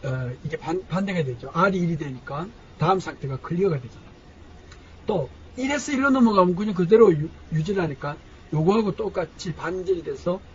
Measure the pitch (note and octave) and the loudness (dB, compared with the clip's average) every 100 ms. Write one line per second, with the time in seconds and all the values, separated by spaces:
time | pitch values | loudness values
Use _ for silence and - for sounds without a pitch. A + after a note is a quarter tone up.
0 | C3+ B2+ B2 B2 D#3+ D#3+ D#3+ F#4 - F3 | -6 -6 -6 -8 -8 -8 -4 -6 -4 -4
1 | G3 F3+ C3+ A#2+ - E3 G3 F#3 E3+ D#3 | -2 -2 -4 -6 -6 0 2 2 -2 -2
2 | D3 B2+ - C#3+ F#3+ - - - D#3 F#4+ | -6 -10 -10 -10 -10 -14 -20 -2 0 2
3 | - - C3+ C3 - E3+ G3 C#3+ A#2+ - | -2 -10 -8 -8 -6 -2 0 -2 -6 -18
4 | - - - - - - - - - - | -20 -20 -20 -20 -20 -20 -20 -20 -20 -10
5 | - G3 C3 - - - C4+ D4 - C4+ | -4 -4 -4 -10 -18 -6 -2 -2 -2 2
6 | C#4 C4+ A#3 G3+ F3+ F3 G#3+ F3+ F3 A3 | 4 6 6 6 4 2 -2 0 4 8
7 | G#3+ D#3 D#3+ - - D#3 D#3 G3 D#3+ C#3 | 8 6 -2 -10 -6 -4 -2 -2 -2 -4
8 | C#3+ D3 - - - D#3 D#3+ G#3+ G#3 - | -8 -10 -16 -20 -6 0 2 4 0 -2
9 | G#3 F#3 E3 - F#3 D3+ D#3+ F#3 F3+ F3+ | -4 -4 -6 -8 -10 -8 -6 -6 -2 -2
10 | D#3 C3+ F3 F#3 - | -4 -6 -4 -6 -8